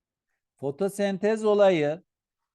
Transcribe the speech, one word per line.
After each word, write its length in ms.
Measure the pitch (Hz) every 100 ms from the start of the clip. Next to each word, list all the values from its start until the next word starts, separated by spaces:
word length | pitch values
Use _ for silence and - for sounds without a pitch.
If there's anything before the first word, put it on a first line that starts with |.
| _ _ _ _ _ _
fotosentez 880 | 135 143 196 196 202 190 208 220 214
olayı 580 | 208 196 170 147 160 _ _ _ _ _